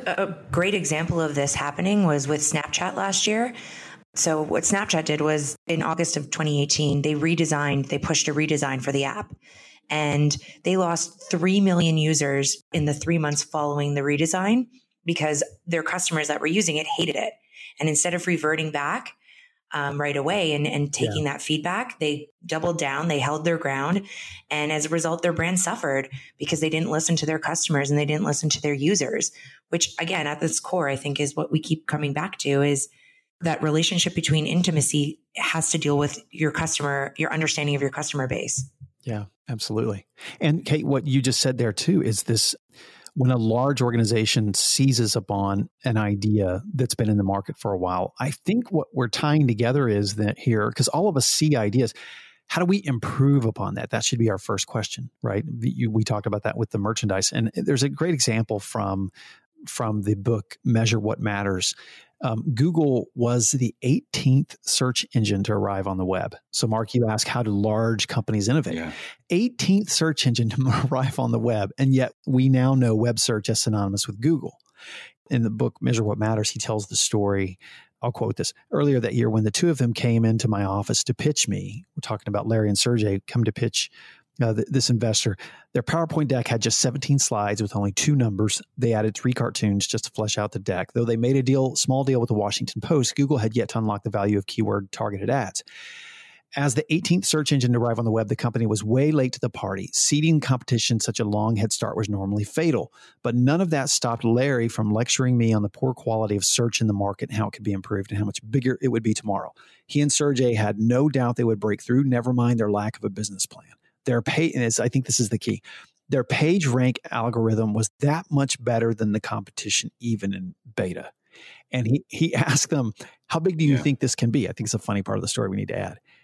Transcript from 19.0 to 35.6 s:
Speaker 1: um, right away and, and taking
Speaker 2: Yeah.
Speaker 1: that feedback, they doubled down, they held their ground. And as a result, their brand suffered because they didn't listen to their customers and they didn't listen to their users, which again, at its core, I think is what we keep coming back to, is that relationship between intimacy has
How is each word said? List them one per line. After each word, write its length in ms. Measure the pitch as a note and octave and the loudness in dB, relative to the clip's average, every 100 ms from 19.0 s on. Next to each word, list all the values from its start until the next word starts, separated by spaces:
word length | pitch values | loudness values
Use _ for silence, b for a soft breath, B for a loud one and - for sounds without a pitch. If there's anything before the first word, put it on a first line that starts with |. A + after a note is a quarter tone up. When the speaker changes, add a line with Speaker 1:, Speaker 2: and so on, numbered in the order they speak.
| - - b b b b _ | -8 -20 b b b b _
Speaker 1:
um, 260 | D3 C#3+ C#3+ | -6 -4 -2
right 160 | D3 C#3 | -2 -2
away 380 | C#3 G3+ E3 | -2 0 0
and, 140 | D3+ D3 | 0 0
and 260 | D3 C#3+ | 0 -2
taking 320 | - A#2 D#3 D3 | -2 -2 -2 -4
Speaker 2:
Yeah. 80 | |
Speaker 1:
that 80 | C#3 | -4
feedback, 580 | - D3+ D#3+ F#3+ A#3+ - | -4 -4 -2 -4 -6 -4
they 280 | D3+ D3 D3 _ F3 | -4 -4 -8 _ -8
doubled 320 | D#3+ F3 E3 | -4 -2 -2
down, 300 | C#3+ C#3 E3 | -2 -2 -2
they 100 | C#3+ | 0
held 280 | C3+ D#3 D#3+ | 0 -2 0
their 120 | E3 | 0
ground. 480 | C#3 C3+ C#3 G3 G3 B B B B | -2 -2 0 -2 -4 B B B B
And 200 | D3+ D3+ | -4 0
as 140 | D#3 D3+ | -2 0
a 40 | |
result, 340 | E3 D#3+ E3 | 0 0 0
their 100 | F3 | -2
brand 260 | E3 E3 F#3 | 0 0 0
suffered 500 | E3+ A#3 D3+ C3+ C3 C3+ B _ | 0 -2 -2 -2 -4 -10 B _
because 220 | D3 D#3 | -4 0
they 100 | D#3 | 0
didn't 220 | D#3 E3+ | 0 0
listen 240 | D3+ D#3+ E3 | 0 0 0
to 100 | D3+ | 0
their 140 | D#3 | -2
customers 500 | D3+ E3 - D3 C#3 | -2 -2 0 0 2
and 80 | D3 | 0
they 80 | D3 | 2
didn't 200 | D3+ F#3 | 0 0
listen 240 | D3 D#3 | 0 0
to 120 | - | -2
their 140 | D3 C#3 | -2 0
users, 560 | D3 G3+ C#3 - C#3+ B B B _ | 2 2 0 -2 -4 B B B _
which 260 | E3+ - - | -2 -2 -4
again, 280 | E3+ F#3 D3 | -4 -2 -2
at 160 | D3 | -2
its 160 | D#3+ - | -2 -4
core, 280 | - F#3 C#3+ | -4 -2 -2
I 80 | C3 | -2
think 240 | D3 C#3 | -4 -2
is 160 | C#3+ D3 | -2 -2
what 160 | D3+ | -2
we 80 | D#3+ | -2
keep 280 | D3+ D#3+ - | -2 -4 -4
coming 260 | D3 D3 | -4 -2
back 240 | D3 F#3 - | -4 -6 -6
to, 220 | D3 C#3 | 0 2
is 280 | C#3+ C#3 - b b b b _ | 2 0 -2 b b b b _
that 200 | E3+ D3+ | -4 0
relationship 540 | D#3 D3+ E3 F3+ E3+ E3+ | 0 2 2 0 0 -2
between 300 | D#3+ D#3 D3+ | 0 0 2
intimacy 760 | E3+ F3+ D#3 C3+ D3+ C#3+ - _ - | 0 2 2 0 0 -2 -4 _ -6
has 360 | - E3 | -4 -2